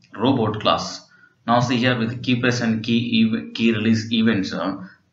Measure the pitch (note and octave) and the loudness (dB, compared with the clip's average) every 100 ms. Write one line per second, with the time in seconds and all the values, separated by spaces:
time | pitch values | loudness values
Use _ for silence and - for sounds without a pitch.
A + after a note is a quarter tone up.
0 | _ G2 A#2+ B2 G#2+ - G2 E2 - - | _ -2 0 2 0 0 0 0 -2 -12
1 | - _ _ _ - A#2+ B2 B2 B2+ A2+ | -18 _ _ _ 0 2 2 2 0 0
2 | A2+ - - A#2+ B2 A#2+ A2+ A2+ A#2+ A#2 | -2 -4 -2 0 0 0 0 -2 0 0
3 | - A2+ A2 A2+ - - A#2 G#2 A2 A2 | 2 2 2 0 -6 -2 0 2 2 0
4 | - A2+ A2+ G2+ F#2 F2 F2 F#2+ - - | 0 0 2 2 -2 -4 -6 -6 -10 -20
5 | _ | _